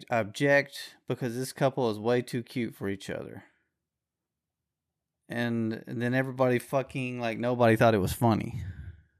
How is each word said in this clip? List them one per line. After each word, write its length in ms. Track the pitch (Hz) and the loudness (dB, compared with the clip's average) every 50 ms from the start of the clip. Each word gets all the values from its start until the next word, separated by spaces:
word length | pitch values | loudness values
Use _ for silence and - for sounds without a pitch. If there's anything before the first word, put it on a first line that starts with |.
| - - | -4 -4
object 840 | 123 113 107 101 101 - 143 139 143 143 135 139 - - - - - _ _ - | -2 -2 -2 -2 -4 -2 2 4 4 4 4 2 -8 -16 -16 -16 -18 _ _ -6
because 260 | 127 - 139 120 113 | -6 -4 -4 -6 -4
this 160 | 123 131 - | -4 -6 -6
couple 400 | - - 147 131 131 143 131 113 | -4 0 0 0 2 2 -2 -2
is 80 | 104 107 | -2 -2
way 220 | 104 117 123 123 | 0 0 0 0
too 200 | 120 - - 123 | 0 -2 -6 -8
cute 320 | 113 - - 127 117 - - | -8 -6 -6 -6 -6 -6 -6
for 140 | - 104 98 | -8 -6 -6
each 220 | 98 98 - - | -6 -6 -8 -10
other." 340 | - - 69 - - - - _ _ _ _ _ _ _ _ _ _ _ _ _ _ _ _ _ _ _ _ _ _ _ _ _ _ _ _ _ _ _ _ _ _ _ _ - | -8 -8 -8 -10 -14 -16 -18 _ _ _ _ _ _ _ _ _ _ _ _ _ _ _ _ _ _ _ _ _ _ _ _ _ _ _ _ _ _ _ _ _ _ _ _ -10
And 560 | - 120 120 117 117 117 113 110 113 - - | -6 -4 -2 -2 0 -2 -2 -2 -4 -6 -10
then 280 | - 127 117 120 123 127 | -10 -8 -4 -2 0 2
everybody 440 | 131 131 135 127 131 131 123 123 120 | 0 0 0 0 2 2 4 4 2
fucking, 640 | - - 143 135 127 - - 139 127 123 123 123 | 0 0 -2 -2 -2 -2 -6 -6 -6 -6 -6 -4
like, 180 | 120 113 110 110 | -4 -4 -2 -2
nobody 380 | 117 123 123 120 120 113 110 | -2 -2 2 4 6 6 8
thought 180 | 107 127 113 110 | 8 6 6 6
it 60 | 101 | 4
was 140 | 92 - - | 2 0 0
funny. 500 | - 123 117 107 - - - - - - - - - - - - - _ _ _ | 2 4 4 4 4 0 -4 -8 -8 -10 -10 -12 -12 -14 -16 -16 -18 _ _ _